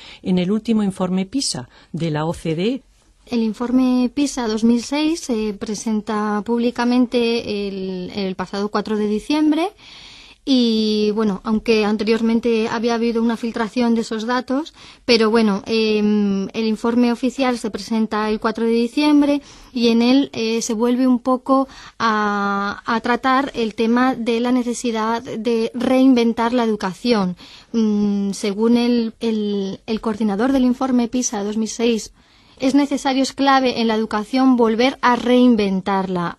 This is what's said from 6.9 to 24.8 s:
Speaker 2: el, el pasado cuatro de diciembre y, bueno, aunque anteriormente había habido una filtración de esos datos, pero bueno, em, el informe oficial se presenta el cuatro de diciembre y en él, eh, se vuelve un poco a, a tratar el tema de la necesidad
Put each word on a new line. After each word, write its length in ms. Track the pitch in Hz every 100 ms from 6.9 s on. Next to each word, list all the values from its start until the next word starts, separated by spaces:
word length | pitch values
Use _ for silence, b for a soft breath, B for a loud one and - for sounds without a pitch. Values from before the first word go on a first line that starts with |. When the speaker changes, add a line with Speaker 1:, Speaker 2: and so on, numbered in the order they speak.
| 247 240 247 233 233 - 202 202
Speaker 2:
el, 420 | 190 190 185 180
el 200 | 208 190 190
pasado 340 | 185 202 208
cuatro 260 | 214 208 214
de 100 | 208
diciembre 640 | 208 - 302 302 302 370 - B B B B B B -
y, 640 | 254 233 220 214 214 214
bueno, 280 | 208 214 190
aunque 400 | 226 214 233 220
anteriormente 840 | 208 214 214 226 226 226 240 226 220
había 260 | 233 233
habido 260 | 233 233 226
una 160 | 233 226
filtración 580 | 233 233 226 254 240
de 60 | 226
esos 240 | 220 220
datos, 480 | 220 247 247 262 330 - B B
pero 260 | - 226 220
bueno, 320 | 226 220 196 -
em, 840 | 226 220 214 208 208 202 196 190
el 120 | - 220
informe 460 | 214 233 240 240
oficial 460 | 233 254 254 254 240
se 120 | 220
presenta 600 | 202 190 220 214 214 214
el 100 | 214
cuatro 240 | 226 220
de 60 | 226
diciembre 720 | 233 240 285 302 294 285 285 B B B
y 140 | 254 233
en 120 | 233
él, 300 | 240 269 277
eh, 300 | 233 226 226
se 100 | 220
vuelve 340 | 214 240 247 262
un 120 | 247
poco 500 | 262 254 - 269 269 B B B
a, 840 | 226 214 208 202 202 196 202 - -
a 140 | 226
tratar 500 | 240 240 262 262 269
el 200 | - 226
tema 400 | - 226 240 254
de 260 | 262 226 226
la 120 | 247
necesidad 680 | 254 240 226